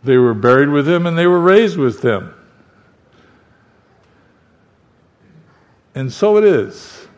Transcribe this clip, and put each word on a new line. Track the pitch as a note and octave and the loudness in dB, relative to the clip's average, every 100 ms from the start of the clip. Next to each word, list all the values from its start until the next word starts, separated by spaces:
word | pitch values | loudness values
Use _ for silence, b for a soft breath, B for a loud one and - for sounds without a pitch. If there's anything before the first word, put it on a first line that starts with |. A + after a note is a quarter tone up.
They | B2 B2+ | 0 2
were | B2 A2 | 2 0
buried | A#2+ C3 C#3+ | 2 2 2
with | D3 C#3 | 0 -2
him, | F3 F3 | -2 -2
and | E3 | -2
they | F3 | 0
were | F3+ | 2
raised | F3 G3 A3+ F3 | 2 2 2 -2
with | C3 A2+ | -4 -2
him. | B2+ G2+ - - _ _ _ _ _ _ _ b b b b b b b b _ _ _ _ _ _ _ _ _ _ _ _ _ _ _ _ _ _ _ _ - | -4 -4 -8 -20 _ _ _ _ _ _ _ b b b b b b b b _ _ _ _ _ _ _ _ _ _ _ _ _ _ _ _ _ _ _ _ -12
And | C3 | -12
so | - G#3 G#3 | -4 0 2
it | |
is. | G#3+ D#3 F#2 - - - - | 2 0 -2 -12 -20 -20 -20